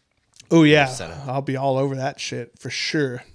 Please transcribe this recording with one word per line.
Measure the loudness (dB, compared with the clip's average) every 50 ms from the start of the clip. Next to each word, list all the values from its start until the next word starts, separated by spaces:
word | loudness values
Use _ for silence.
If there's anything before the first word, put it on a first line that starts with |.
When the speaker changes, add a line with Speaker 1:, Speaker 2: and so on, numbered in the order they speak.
| _ _ _ _ _ _ _ -20 -4 2
Speaker 1:
Oh, | 4 6 8
yeah. | 8 8 6 4
Speaker 2:
setup. | 2 -2 -6 -10 -10 -10 -10 -8
Speaker 1:
I'll | -6 -4 -4 -4
be | -4 -4
all | -2 0 0 0
over | 0 0 -2 -4
that | -4 -6 -6 -8 -8
shit | -10 -8 -8 -10 -10 -12 _
for | -14 -12 -10
sure. | -8 -6 -6 -2 -2 0 -2 -2 -4 -8 -14 -18